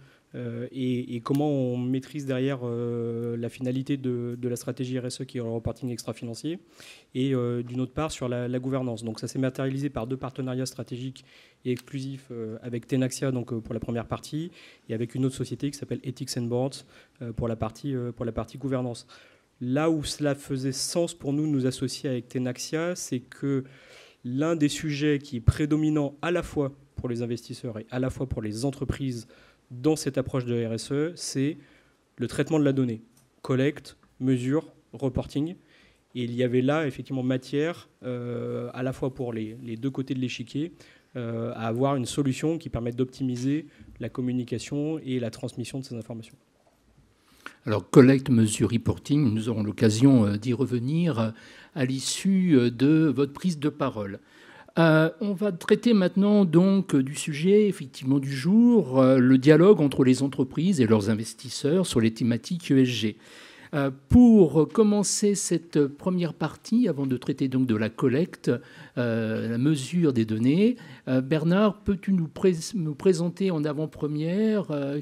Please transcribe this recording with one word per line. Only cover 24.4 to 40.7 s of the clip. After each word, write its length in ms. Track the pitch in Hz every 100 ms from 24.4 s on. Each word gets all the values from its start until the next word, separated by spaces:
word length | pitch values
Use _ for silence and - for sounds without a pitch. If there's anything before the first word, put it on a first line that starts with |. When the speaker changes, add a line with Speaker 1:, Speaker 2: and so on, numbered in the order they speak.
| 156 170
Speaker 1:
des 120 | 147
sujets 500 | - 156 143 151 143
qui 200 | - 123
est 20 |
prédominant 760 | 113 - 151 151 156 151 139 -
à 80 | 165
la 120 | 175
fois 280 | 170 - 139 135 _
pour 140 | - 135
les 140 | 120
investisseurs 560 | 120 117 - 123 127 107
et 80 | 113
à 80 | 127
la 120 | 131
fois 180 | - 131
pour 140 | -
les 220 | 107 107
entreprises 600 | 139 135 131 - 135 120 - - _ _ _
dans 260 | 123 143 156
cette 200 | - 131
approche 280 | 131 135 123
de 180 | 120
R 80 | 113
S 180 | 113 -
E, 200 | 143 156 175
c'est 420 | - 139 139 170 - _ _ _ _ -
le 100 | 120
traitement 320 | - 143 160
de 40 |
la 80 | 139
donnée. 300 | 135 127 110 - _ _ _
Collecte, 540 | - 131 139 147 - - _ _
mesure, 520 | 131 127 123 147 156 _ _
reporting. 640 | - 139 123 - 143 156 180 _ _ _ _ _
Et 100 | 127
il 100 | 117
y 80 | 120
avait 200 | 127 123
là, 240 | 127 151 151
effectivement, 380 | 127 127 135
matière, 640 | 127 131 - 143 156 175 - _
euh, 680 | 127 123 120 117 120 120 120
à 100 | 120
la 100 | 127
fois 200 | 131 143
pour 200 | 135 120
les, 260 | 113 107 117
les 140 | 123 113
deux 140 | 135
côtés 240 | 131 131
de 60 | 131
l'échiquier, 520 | 127 - 117 135 170